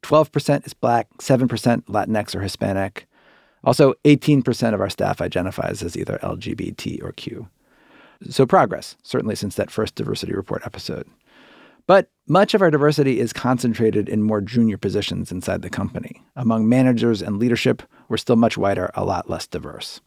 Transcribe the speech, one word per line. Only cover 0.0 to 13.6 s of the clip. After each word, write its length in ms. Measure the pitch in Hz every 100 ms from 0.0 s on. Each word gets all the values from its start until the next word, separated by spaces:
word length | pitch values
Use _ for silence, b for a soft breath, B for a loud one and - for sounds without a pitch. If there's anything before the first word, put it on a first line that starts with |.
Twelve 280 | - 151 151
percent 360 | 147 - 143 -
is 80 |
Black, 340 | - 120 120 - _
seven 300 | - 131 127
percent 380 | 110 123 117 -
Latinx 480 | 104 - 107 104
or 80 | 95
Hispanic. 640 | 98 - 104 98 95 - _ b b b b b
Also, 300 | - 127 139 -
eighteen 380 | 147 143 - 147
percent 320 | 127 117 117
of 80 | 104
our 80 | 98
staff 320 | - 98 92
identifies 600 | 90 90 90 - - -
as 140 | 87 -
either 220 | - -
L 160 | - -
G 160 | 101
B 200 | - -
T 280 | - - -
or 100 | -
Q. 360 | - - - 110 _ b b b b b b -
So 160 | 131
progress, 500 | 131 190 123 80 - -
certainly 340 | - 123 107 98
since 180 | 104
that 160 | - 98
first 240 | - 113
Diversity 400 | - 107 101 -
Report 260 | 92 98 - -
episode. 420 | - - - - _ b b b b b b -
But 240 | 190 - _ _
much 240 | 165 208
of 80 | 214
our 100 | 185
diversity 500 | 147 147 151 135 120
is 120 | 117
concentrated 760 | - 120 127